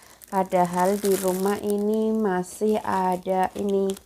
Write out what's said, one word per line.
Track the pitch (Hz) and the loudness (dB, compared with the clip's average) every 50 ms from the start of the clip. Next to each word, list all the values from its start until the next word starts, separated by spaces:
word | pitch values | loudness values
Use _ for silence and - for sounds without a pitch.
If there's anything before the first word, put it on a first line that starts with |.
| - - - - - - | -20 -20 -20 -20 -10 -4
padahal | 202 190 190 185 185 180 180 175 180 180 180 190 208 202 | -2 -2 0 2 2 2 2 2 2 2 2 2 2 2
di | 202 202 190 190 | 2 2 2 2
rumah | 190 185 180 185 190 202 208 - | 0 0 0 0 0 0 0 -2
ini | - 208 208 202 208 208 214 220 220 220 220 | -2 -2 -2 0 0 0 0 0 0 0 0
masih | 220 214 196 185 180 180 - - - 214 214 214 208 - | 0 0 0 0 -2 -4 -6 -6 -2 0 0 0 0 -2
ada | 214 196 190 185 185 180 180 180 185 185 185 185 - - 202 | -2 -2 0 0 0 0 -2 -2 -2 0 0 0 0 -2 -4
ini, | 202 202 196 196 196 196 196 - - | -2 0 0 0 0 0 -4 -6 -10